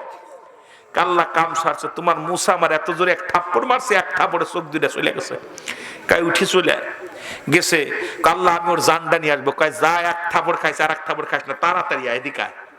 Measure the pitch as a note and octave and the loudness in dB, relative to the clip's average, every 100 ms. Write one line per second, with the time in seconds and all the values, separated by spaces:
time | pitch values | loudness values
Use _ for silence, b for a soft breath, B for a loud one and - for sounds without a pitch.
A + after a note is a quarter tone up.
0 | - - - - - - B B B - | -6 -18 -20 -20 -20 -20 B B B 0
1 | F3+ F3 D#3+ - E3 D#3 D#3+ D3+ D3 - | 2 2 2 2 0 0 -2 -2 -6 -2
2 | E3+ D#3+ D#3 F3 - F3+ E3 D#3 - E3 | 0 0 0 -2 2 2 4 2 0 0
3 | F3+ E3+ - F3 - A3+ B3+ B3 - F#3+ | 2 2 2 0 2 -2 2 0 2 2
4 | F3+ - F#3 F3 D#3 F3 D#3 D3+ C#3 - | 2 0 0 0 -2 -4 -4 -2 -2 0
5 | D3 - - - - - B B B B | -2 -2 -6 -10 -12 -14 B B B B
6 | - E3+ E3+ E3+ G3 F#3 D#3 C#3+ - - | 2 2 4 2 2 2 4 0 -2 -12
7 | - B B B - E3+ D#3+ E3 C#3 - | -14 B B B 0 2 4 0 0 -4
8 | A#2+ - D#3 F3 F3+ E3+ E3+ E3+ D#3+ D3+ | -6 0 2 4 4 2 2 2 4 2
9 | D#3+ E3 D#3 C#3+ C3+ - D#3 A#2+ D#3 E3+ | 2 0 2 0 0 2 0 2 2 2
10 | E3+ E3+ F3+ F3+ D#3+ E3 D#3+ D3 D#3 D#3 | 0 -2 0 0 0 0 -2 0 0 -2
11 | - D3+ D3 C#3+ C#3 C3+ E3+ F3+ D#3 C#3+ | -4 -6 -2 -4 -4 -2 0 0 -2 -4
12 | B2 B2 C#3 B2+ G#2 - - | -2 -4 -4 -6 -8 -8 -20